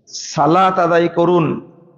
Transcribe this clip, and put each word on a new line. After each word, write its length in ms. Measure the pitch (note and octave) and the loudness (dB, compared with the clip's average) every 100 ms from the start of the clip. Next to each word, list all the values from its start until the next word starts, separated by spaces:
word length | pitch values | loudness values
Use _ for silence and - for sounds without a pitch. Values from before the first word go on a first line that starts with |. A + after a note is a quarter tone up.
| _ | _
"সালাত 720 | - - - D3 F3 F#3 F#3 | -16 -10 -2 0 2 2 0
আদায় 280 | E3+ E3+ E3+ | 0 2 0
করুন, 640 | E3+ E3+ F3+ D3+ - - - - | 0 2 2 0 -4 -10 -20 -20